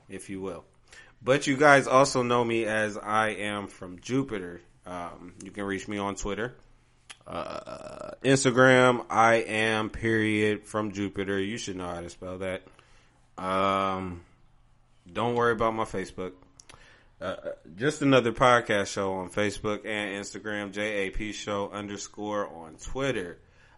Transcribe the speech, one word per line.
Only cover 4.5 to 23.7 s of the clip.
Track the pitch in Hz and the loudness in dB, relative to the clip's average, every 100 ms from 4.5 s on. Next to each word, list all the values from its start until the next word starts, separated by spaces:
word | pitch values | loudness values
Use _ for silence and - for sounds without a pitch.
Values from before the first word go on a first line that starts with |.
| 85 - _ 90 | -12 -18 _ -12
Um, | 90 85 - 90 92 | -10 -10 -12 -18 -16
you | 95 | -14
can | 101 98 | -6 -4
reach | 95 101 | -4 -4
me | 104 | -6
on | 101 95 | -4 -4
Twitter. | 107 98 120 - - _ _ _ - - - | -6 -6 -8 -10 -20 _ _ _ -20 -20 -12
Uh, | 85 - 78 - - - - - - | -10 -8 -10 -12 -14 -14 -14 -14 -4
Instagram, | 127 135 131 120 131 127 127 123 - | 2 4 4 6 8 8 6 4 0
I | 101 113 113 | 4 6 6
am | - 110 110 110 107 | 2 0 2 0 -2
period | - 113 110 107 107 107 104 - | -4 0 2 2 2 2 0 -4
from | 110 107 | -4 -4
Jupiter. | 95 98 101 98 98 | -4 -4 -4 -2 -2
You | 98 117 | -2 -6
should | 104 92 | -8 -8
know | 90 | -8
how | 85 | -8
to | 85 | -10
spell | - 92 92 | -12 -12 -8
that. | 95 92 - - - - _ _ _ - | -6 -6 -10 -20 -20 -20 _ _ _ -8
Um, | 92 95 98 98 95 95 92 87 - _ _ _ _ _ _ _ 90 | -2 2 4 2 0 -2 -6 -10 -16 _ _ _ _ _ _ _ -10
don't | 90 117 120 | -4 -2 2
worry | 120 | 2
about | 113 113 110 | 2 0 0
my | |
Facebook. | 107 101 90 - 92 - _ - - - - - _ - | -4 -6 -8 -8 -10 -12 _ -20 -20 -20 -20 -20 _ -10
Uh, | 92 90 76 - - 85 | -8 -8 -10 -12 -14 -4
just | 139 156 | -2 2
another | 139 131 117 | 6 6 6
podcast | 113 127 120 113 104 95 | 4 6 6 4 0 0
show | - 98 | -2 -2
on | 92 90 | -2 -4
Facebook | - 104 98 107 104 104 | 0 0 0 -4 -4 -6
and | 107 104 98 | -6 -6 -6
Instagram, | 101 101 107 104 101 | -10 -10 -8 -8 -6
J | 98 107 104 95 | -6 -4 -2 -4
A | |
P | - 107 | -4 -6
show | 98 - 101 101 | -6 -4 -4 -4
underscore | 101 101 101 - - 104 104 87 | -6 -8 -10 -12 -8 -4 -4 -4
on | 80 80 78 | -8 -16 -14
Twitter. | - 131 139 113 87 80 _ _ - | -8 -4 -2 -2 -6 -12 _ _ -20